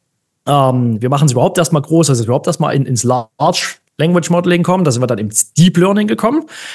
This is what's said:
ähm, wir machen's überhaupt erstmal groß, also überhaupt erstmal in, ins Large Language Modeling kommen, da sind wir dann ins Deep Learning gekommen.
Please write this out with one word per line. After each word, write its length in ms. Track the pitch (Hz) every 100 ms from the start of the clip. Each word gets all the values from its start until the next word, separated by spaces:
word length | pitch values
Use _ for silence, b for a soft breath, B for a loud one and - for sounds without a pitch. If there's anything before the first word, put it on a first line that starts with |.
| _ _ _ _ -
ähm, 560 | 143 131 127 120 107
wir 80 | 123
machen's 220 | 139 151
überhaupt 260 | 120 180 190
erstmal 240 | 170 151
groß, 260 | - 165 147
also 160 | 120
überhaupt 220 | 113 135 -
erstmal 280 | 156 147
in, 120 | 139 135
ins 180 | 117
Large 720 | 120 127 - - 160 180 - - _ -
Language 320 | 160 175 -
Modeling 360 | 175 175 175
kommen, 180 | 170 185
da 80 | 156
sind 140 | 120
wir 20 | 123
dann 120 | 107
ins 340 | 107 - -
Deep 240 | - 180 170
Learning 320 | 190 202 214
gekommen. 380 | 220 226 311 320 B B